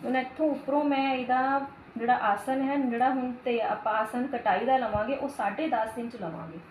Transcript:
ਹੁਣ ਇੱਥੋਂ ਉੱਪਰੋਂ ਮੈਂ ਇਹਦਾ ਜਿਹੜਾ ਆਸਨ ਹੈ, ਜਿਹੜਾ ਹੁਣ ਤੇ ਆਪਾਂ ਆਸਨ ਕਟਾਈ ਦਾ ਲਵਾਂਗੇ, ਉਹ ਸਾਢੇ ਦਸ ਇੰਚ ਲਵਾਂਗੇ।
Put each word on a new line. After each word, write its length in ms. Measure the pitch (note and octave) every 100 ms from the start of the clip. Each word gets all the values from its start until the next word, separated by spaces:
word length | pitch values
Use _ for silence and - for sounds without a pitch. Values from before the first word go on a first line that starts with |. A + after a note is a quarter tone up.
ਹੁਣ 120 | A#3+ C4
ਇੱਥੋਂ 340 | B3+ - D#4
ਉੱਪਰੋਂ 340 | C#4 - D4
ਮੈਂ 300 | D4 C4+ C4+
ਇਹਦਾ 460 | C4 A#3+ B3+ C4 C#4 C4+ - - A#3
ਜਿਹੜਾ 180 | A#3
ਆਸਨ 480 | B3 G#3+ G3+ - C4
ਹੈ, 140 | C4+ C#4+
ਜਿਹੜਾ 340 | C4 A#3 C4
ਹੁਣ 220 | C4+ B3
ਤੇ 280 | A#3+ B3+ A#3
ਆਪਾਂ 300 | G#3 G#3+ A3
ਆਸਨ 340 | G#3+ - B3 C4
ਕਟਾਈ 380 | A#3+ A3 F#3+
ਦਾ 120 | A#3+ C4
ਲਵਾਂਗੇ, 400 | A3+ G#3 A3+ C4+
ਉਹ 120 | C4+
ਸਾਢੇ 400 | - G#3 G3+ D#4+
ਦਸ 300 | A#3+ A3 B3
ਇੰਚ 180 | A#3 A#3
ਲਵਾਂਗੇ। 420 | F3 E3 E3 E3 -